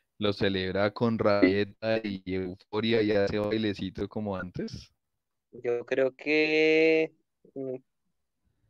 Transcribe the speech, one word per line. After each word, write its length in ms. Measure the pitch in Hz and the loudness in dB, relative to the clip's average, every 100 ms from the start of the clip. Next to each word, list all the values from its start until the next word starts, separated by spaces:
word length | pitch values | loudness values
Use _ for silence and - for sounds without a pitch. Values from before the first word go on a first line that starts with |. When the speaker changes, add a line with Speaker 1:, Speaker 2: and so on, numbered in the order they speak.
| _ - | _ -4
Speaker 1:
lo 140 | 104 | -4
celebra 640 | 98 98 95 92 95 104 | 0 0 0 -2 0 0
con 240 | - 117 113 | 0 0 2
rabieta 840 | 107 101 92 98 101 - 110 110 | 2 4 4 2 -2 -4 -4 -2
y 200 | 104 95 | -4 -6
euforia 800 | 90 92 90 95 _ 107 110 117 | -6 -4 -6 -10 _ -4 0 2
y 80 | 104 | 2
hace 260 | 104 98 104 | 2 2 0
bailecito 680 | 104 110 107 95 95 - 101 | -2 -2 -2 -4 -6 -6 -8
como 260 | 110 107 | -6 -6
antes? 560 | 92 90 - 220 120 - _ _ _ _ _ _ | -6 -8 -10 -10 -12 -18 _ _ _ _ _ _
Speaker 2:
Yo 320 | 120 120 120 | -8 -4 -4
creo 320 | 120 135 131 - | -2 0 0 -2
que, 960 | 143 151 156 156 156 156 160 160 160 _ _ _ - | 0 2 2 4 4 6 6 4 0 _ _ _ -16
mm, 220 | - 131 127 _ _ _ _ _ _ _ _ | -10 -8 -10 _ _ _ _ _ _ _ _